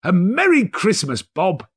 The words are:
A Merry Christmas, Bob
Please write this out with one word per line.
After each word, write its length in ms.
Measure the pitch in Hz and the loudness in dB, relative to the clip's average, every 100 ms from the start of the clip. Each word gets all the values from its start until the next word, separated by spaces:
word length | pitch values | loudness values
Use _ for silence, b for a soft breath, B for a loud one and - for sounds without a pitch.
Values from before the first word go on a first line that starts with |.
A 80 | 151 | 2
Merry 560 | 180 180 269 381 320 214 | 2 2 0 2 2 2
Christmas, 540 | - 202 214 139 120 | -2 -2 -2 -4 -8
Bob 440 | - - 185 156 - | -8 -4 -2 -2 -10